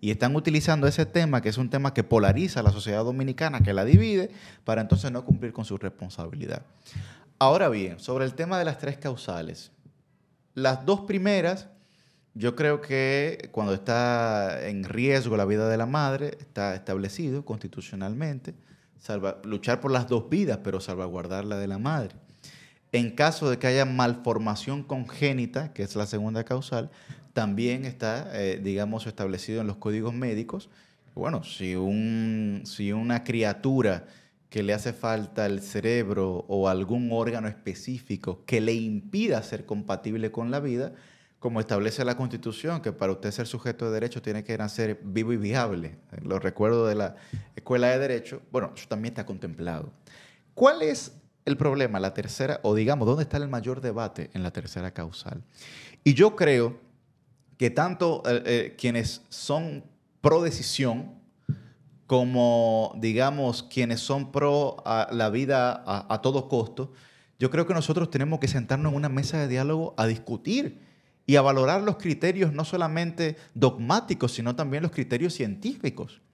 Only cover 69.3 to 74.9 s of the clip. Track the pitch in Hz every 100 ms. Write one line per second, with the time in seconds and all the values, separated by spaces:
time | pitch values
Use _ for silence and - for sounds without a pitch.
69.3 | 160 143 127 139 160 160 - 113 110 -
70.3 | 117 - 240 294 - - _ _ _ -
71.3 | 143 139 135 131 180 208 190 175 147 170
72.3 | 185 175 147 160 185 165 156 170 170 165
73.3 | 156 - - 127 123 117 170 170 - 123
74.3 | - 117 123 147 139 165